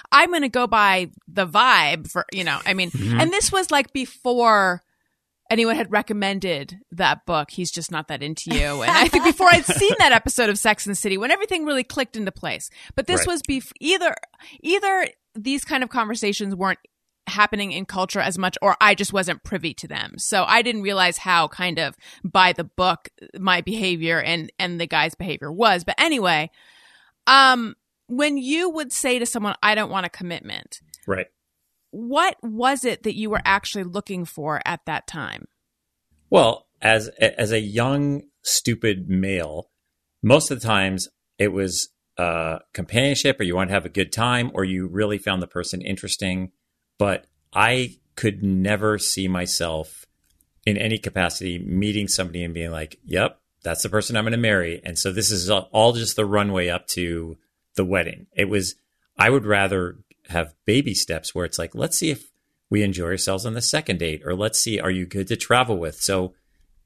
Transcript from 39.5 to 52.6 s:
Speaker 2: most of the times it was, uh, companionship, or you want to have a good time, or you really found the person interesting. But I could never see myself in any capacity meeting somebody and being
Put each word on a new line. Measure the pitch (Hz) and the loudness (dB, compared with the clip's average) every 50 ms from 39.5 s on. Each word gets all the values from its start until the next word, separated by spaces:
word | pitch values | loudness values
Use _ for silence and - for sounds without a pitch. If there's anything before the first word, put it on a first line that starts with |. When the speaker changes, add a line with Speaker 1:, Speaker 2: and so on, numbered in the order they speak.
| 76 82 - _ _ _ _ _ _ _ _ _ _ _ - | -6 -10 -12 _ _ _ _ _ _ _ _ _ _ _ 2
Speaker 2:
most | 110 127 156 156 - | 6 6 6 4 2
of | 139 120 | -6 -4
the | - | -2
times | 113 110 98 95 95 95 92 90 - _ _ _ _ _ - | 0 0 0 0 0 -2 -4 -6 -10 _ _ _ _ _ -2
it | 104 104 | 0 0
was, | 92 98 98 92 85 - - - _ _ _ _ _ - | 0 0 -4 -2 -4 -4 -6 -8 _ _ _ _ _ -4
uh, | 87 87 82 82 80 80 82 - - _ - | -4 -2 -2 -2 -4 -4 -6 -8 -10 _ -10
companionship, | - 87 - - 120 131 143 139 - - 147 127 - | -10 -8 -4 -2 0 0 0 0 0 0 0 0 0
or | 110 | 0
you | 90 87 | -2 0
want | 90 95 90 | 0 0 0
to | 98 | 0
have | 98 82 | -2 -2
a | 85 | -2
good | - 101 92 82 - | -2 -4 -4 -2 -2
time, | 110 113 123 123 123 120 123 - | -2 0 0 0 0 -2 -2 -4
or | - 95 | -4 -4
you | 95 92 92 92 | -2 -2 -4 -6
really | 87 85 101 107 104 104 98 | -4 -2 -2 -2 -2 -2 -4
found | - 104 95 92 90 | -4 -4 -4 -4 -4
the | |
person | - - 90 85 - - 90 | -6 -6 -8 -8 -6 -8 -8
interesting. | 90 95 98 - - 95 - - 104 95 92 92 92 92 _ _ _ _ _ _ _ _ _ - | -6 -6 -8 -8 -6 -8 -6 -4 -4 -2 -2 -4 -4 -6 _ _ _ _ _ _ _ _ _ -2
But | 104 101 92 - - _ _ _ _ _ - | 0 0 0 -2 -6 _ _ _ _ _ 0
I | 98 104 117 123 127 127 120 - _ _ _ _ | 2 4 4 4 2 -2 -4 -8 _ _ _ _
could | - - 110 101 98 101 | -4 -2 -2 -2 0 0
never | 98 95 92 92 101 107 98 104 107 107 101 | 0 0 2 2 0 0 0 0 0 0 0
see | - - - 95 95 | -2 -4 -2 -2 -2
myself | 92 92 90 90 90 - - 85 85 80 78 78 - - - - _ _ _ _ _ _ _ _ _ _ _ - | -2 -2 -2 -2 -2 -4 -4 -4 -4 -4 -6 -6 -8 -14 -20 -20 _ _ _ _ _ _ _ _ _ _ _ -4
in | - 104 | -2 -2
any | 101 107 110 110 107 | 0 -2 -2 -4 -4
capacity | - - - 101 90 87 - - 98 92 87 87 | -6 -6 -4 -2 -2 -2 -2 -4 -6 -6 -6 -8
meeting | - - 85 92 101 104 101 107 104 95 | -6 -4 -2 0 0 0 -2 -2 -2 -2
somebody | - - 92 87 82 87 87 | -2 -2 -4 -4 -6 -8 -8
and | 85 82 | -8 -6
being | 85 | -8